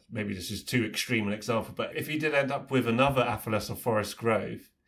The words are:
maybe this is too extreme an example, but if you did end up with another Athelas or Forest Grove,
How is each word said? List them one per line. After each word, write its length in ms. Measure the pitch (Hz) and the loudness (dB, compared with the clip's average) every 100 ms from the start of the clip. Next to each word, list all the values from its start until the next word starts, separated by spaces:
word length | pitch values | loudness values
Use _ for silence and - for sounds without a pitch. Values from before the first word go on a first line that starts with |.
| - | -10
maybe 220 | 107 101 | -6 -4
this 160 | 92 85 | -6 -6
is 120 | 98 | -8
too 220 | - 127 | 0 0
extreme 420 | 107 - - 117 101 | 0 -2 0 0 0
an 60 | |
example, 400 | 107 120 113 98 110 | -2 0 -2 -2 -6
but 200 | 110 156 | -4 -4
if 120 | 151 | -4
you 120 | 156 | 0
did 140 | 156 | 2
end 180 | 143 135 | 2 2
up 180 | 139 - | -2 0
with 160 | 131 113 | 0 2
another 360 | 117 139 131 | 4 4 4
Athelas 480 | 117 101 117 107 - | 2 0 -2 -2 -2
or 40 | |
Forest 420 | 101 120 107 101 - | -4 0 0 0 -2
Grove, 520 | 113 104 - - - _ | 2 2 0 -8 -14 _